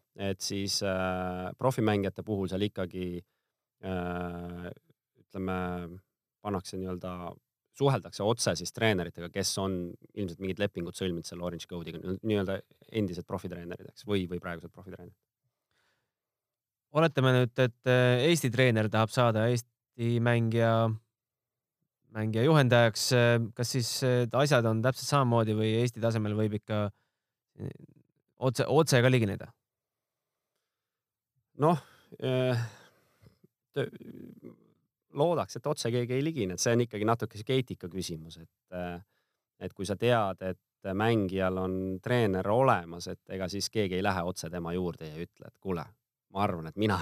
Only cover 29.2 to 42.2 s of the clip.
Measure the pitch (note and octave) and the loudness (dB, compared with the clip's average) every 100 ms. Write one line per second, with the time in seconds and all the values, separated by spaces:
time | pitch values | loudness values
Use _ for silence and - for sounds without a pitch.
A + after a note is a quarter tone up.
29.2 | G#2+ - - _ _ _ _ _ _ _ | 2 -2 -10 _ _ _ _ _ _ _
30.2 | _ _ _ _ _ _ _ _ _ _ | _ _ _ _ _ _ _ _ _ _
31.2 | _ _ _ - D3+ D#3+ - _ _ - | _ _ _ 0 2 2 -2 _ _ -6
32.2 | C3 B2+ B2+ A#2+ A2+ - - _ _ _ | -2 2 2 0 -2 -10 -20 _ _ _
33.2 | - _ _ _ _ C#3+ - - - - | -20 _ _ _ _ -6 -6 -8 -18 -16
34.2 | - - A#1 - _ _ _ _ _ C#3 | -18 -18 -20 -20 _ _ _ _ _ 0
35.2 | E3 D#3+ G2 - D3 D3 A#2 B2 A#2+ B2+ | 0 0 -4 -6 -6 -4 -2 -2 0 -2
36.2 | D3+ E3 F#2 F2+ B2 A#2 A#2+ G#2 G#2+ A2+ | -2 -2 -4 0 2 2 2 0 0 0
37.2 | G#2+ G#2+ A2 C3 B2+ - F2+ F#2 F2 D#2+ | -2 -8 -2 -2 -2 -8 -8 -8 -8 -10
38.2 | E2 D#2+ E2 _ _ F2+ F2 F2 G2 _ | -12 -18 -20 _ _ -10 -8 -10 -14 _
39.2 | _ _ _ _ F#2 - F#2+ F#2+ A#2+ A#2 | _ _ _ _ -12 -8 -6 -2 2 2
40.2 | G2+ F#2 F#2 F2+ _ _ G2 F#2+ A2 A2+ | 0 -4 -6 -8 _ _ -6 0 2 2
41.2 | F#2+ F#2+ F#2 F#2 F#2 F#2+ F#2+ F#2 - B2 | 0 0 0 0 -2 -2 -4 -6 -2 2